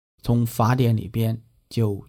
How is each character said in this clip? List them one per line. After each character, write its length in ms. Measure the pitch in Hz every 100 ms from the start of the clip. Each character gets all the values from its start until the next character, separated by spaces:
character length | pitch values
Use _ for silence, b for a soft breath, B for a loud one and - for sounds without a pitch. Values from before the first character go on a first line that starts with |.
| _ _
从 220 | - 120
法 300 | 117 - 113
典 220 | 127 120 110
里 120 | 92
边 340 | - 113 113 - _ _
就 360 | - 113 98